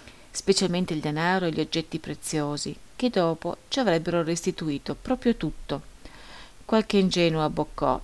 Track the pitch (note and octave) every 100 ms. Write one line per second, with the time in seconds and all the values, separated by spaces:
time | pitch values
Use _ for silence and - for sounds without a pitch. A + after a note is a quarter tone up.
0 | - - - - - F#3+ F#3 F3 F3+ D#3
1 | D3+ D3+ E3+ F#3 F3 D#3 D#3 E3 D#3+ D#3
2 | - D3+ - D#3 D3 D3 - D3 - -
3 | B3 G3+ E3+ E3 E3+ - - C4+ A3+ E3
4 | E3 E3+ D#3+ E3+ F#3+ F3 D#3+ C#3+ - C#3+
5 | - B3+ B3 A3+ D#3 - - D3 - -
6 | - - - - - - - A3 G#3+ G3+
7 | F#3+ F3+ E3+ D#3+ D3+ D#3 D3+ - C#3 C3